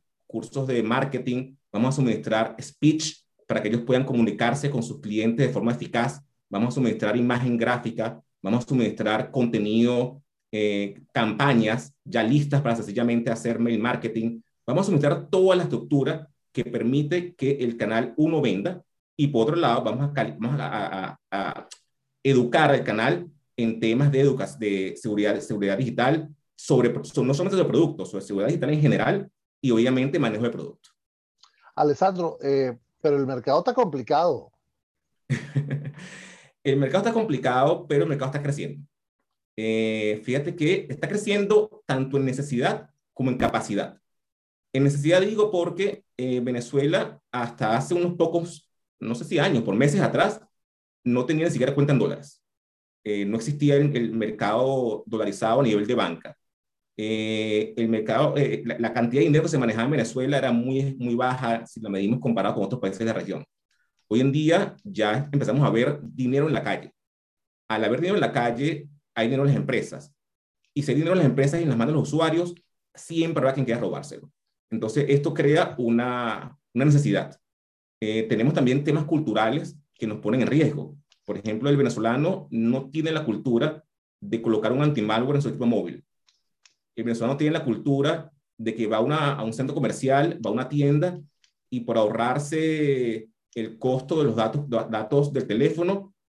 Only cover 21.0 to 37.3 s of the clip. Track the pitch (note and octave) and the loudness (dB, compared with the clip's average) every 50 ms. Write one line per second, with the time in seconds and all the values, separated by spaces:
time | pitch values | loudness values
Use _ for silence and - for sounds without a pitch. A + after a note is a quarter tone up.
21 | F#2 - - _ _ - G2 G2+ F#2+ D#2 - - - - - _ _ _ _ _ | -8 -8 -10 _ _ -8 -6 -6 -6 -6 -8 -10 -14 -18 -20 _ _ _ _ _
22 | _ _ _ _ - C3+ C3+ B2 B2 - - D#3+ D3+ C#3+ C#3 A#2+ - B2 G#2+ G#2+ | _ _ _ _ 2 4 4 4 4 4 4 4 6 6 4 2 2 -2 -2 0
23 | A2+ C#3 F3 F3 F3 - _ _ _ _ - - A#2 A2+ A2+ A2+ A2+ A2+ A#2 B2+ | 0 0 0 -2 -4 -12 _ _ _ _ -6 -2 -2 -2 0 0 0 2 2 4
24 | D3 C#3+ C#3 C3+ C#3+ C#3 - - G2 - - - A2 G#2 G2 F#2+ F#2+ F#2 - - | 4 4 4 6 4 4 4 2 -4 -8 -6 -4 -2 -2 0 0 -2 -4 -6 -6
25 | - A2 G#2 G#2 G#2 G2+ G2+ G2+ - - A2 G2+ G2+ G2 G2 A2+ B2+ A2+ A2+ A#2+ | -4 -4 0 0 0 0 0 -2 -4 -6 -4 -2 0 0 0 0 -2 -2 0 0
26 | A#2+ C3+ D#3+ D#3 - - - _ _ _ _ - - - C#3+ B2 A#2 A#2 A#2 - | 2 2 2 0 -2 -8 -16 _ _ _ _ -14 0 2 4 4 4 2 0 -2
27 | - - - - - B2+ C#3+ D#3 F3+ F#3+ F#3+ F#3 - C#3 - C#3 E3 D3 - - | -8 -6 -2 -2 0 0 2 0 0 0 2 2 2 2 4 2 2 2 0 -6
28 | F#2 - - F#2+ - - G2+ F#2+ G2+ B2+ F3 D#3 - C#3+ D3+ D3+ D3 A#2+ G2+ F#2+ | -10 -8 -8 -10 -8 -4 -4 -2 0 0 0 -2 0 0 2 4 4 4 4 4
29 | A2 C3+ G3 G3 - - _ _ _ _ _ - - B2+ A2+ A2+ A#2+ C3 C3 B2+ | 2 0 0 -2 -4 -8 _ _ _ _ _ -4 0 2 4 4 4 4 4 2
30 | C3 C#3+ D#3 D#3+ C3 A2+ G#2+ G#2+ A#2+ A#2 G#2+ F2+ D2 - - _ _ - _ _ | 0 0 0 0 0 0 0 0 -2 -4 -4 -6 -12 -12 -14 _ _ -20 _ _
31 | _ _ _ _ _ _ _ _ _ _ _ _ _ - - - D3+ D3 C#3 - | _ _ _ _ _ _ _ _ _ _ _ _ _ -14 -2 0 2 2 2 4
32 | F#3 G3 F#3+ F3+ E3+ D#3+ - - - C#3 C#3 C3+ C3 B2+ A#2+ - _ _ _ _ | 2 2 2 0 -4 -4 -6 -4 -2 0 0 2 0 -2 -4 -8 _ _ _ _
33 | - D3+ C#3+ C#3+ C3+ C3 C3 A#2+ A2 C#3 C#3 E3 - B3+ A#3 B3+ A#3+ F3+ C#3+ C3 | 0 2 2 2 2 0 -2 -4 0 2 2 2 2 0 0 0 0 0 0 -6
34 | A2 - D3 D3+ F3 F3 C3+ - - - _ _ _ _ _ _ _ _ _ _ | -2 0 0 2 2 2 0 -2 -6 -16 _ _ _ _ _ _ _ _ _ _
35 | _ _ _ _ _ - C#3+ - - - - C#3+ C#3+ - C#3 D3 D3 D3 - - | _ _ _ _ _ -6 -6 -6 -6 -6 -4 -4 -4 -4 -6 -8 -8 -10 -14 -16
36 | - - - - - - - - - - _ _ - C#3 C3+ C#3 C#3 - - G3 | -18 -18 -18 -18 -20 -20 -20 -20 -20 -20 _ _ 0 0 2 2 2 2 2 0
37 | G#3 A#3 A3 A3+ G#3+ - | 0 2 0 0 0 0